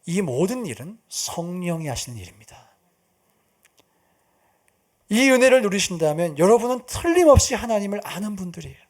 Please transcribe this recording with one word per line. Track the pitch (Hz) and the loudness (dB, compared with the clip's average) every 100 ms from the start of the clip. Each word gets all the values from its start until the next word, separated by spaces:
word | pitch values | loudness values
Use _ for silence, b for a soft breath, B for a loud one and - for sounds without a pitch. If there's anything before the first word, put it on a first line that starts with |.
| - | -4
이 | 175 | -4
모든 | 175 123 185 254 208 | -2 -2 -2 -2 -8
일은 | 113 151 226 _ | -10 -14 -18 _
성령이 | - - - 170 180 175 165 156 | -10 -8 -8 -8 -8 -6 -6 -6
하시는 | 117 - 117 | -8 -10 -14
일입니다. | 87 104 - - _ _ _ _ _ _ _ _ _ _ _ _ _ _ _ _ _ _ _ _ _ _ _ _ _ | -18 _ -20 -20 _ _ _ _ _ _ _ _ _ _ _ _ _ _ _ _ _ _ _ _ _ _ _ _ _
이 | 214 269 | 2 4
은혜를 | 254 262 254 | 6 6 4
누리신다면 | 208 196 - 175 156 151 170 143 | 2 -2 -4 -2 -2 0 -4 2
여러분은 | 175 233 233 254 - | 4 4 2 -6 -6
틀림없이 | - 339 339 330 262 - | -4 0 4 8 6 4
하나님을 | 226 233 214 202 208 | -4 -2 -4 -2 -8
아는 | - 180 214 | -8 -10 -8
분들이에요. | 196 185 170 147 135 _ | -8 -10 -12 -16 -18 _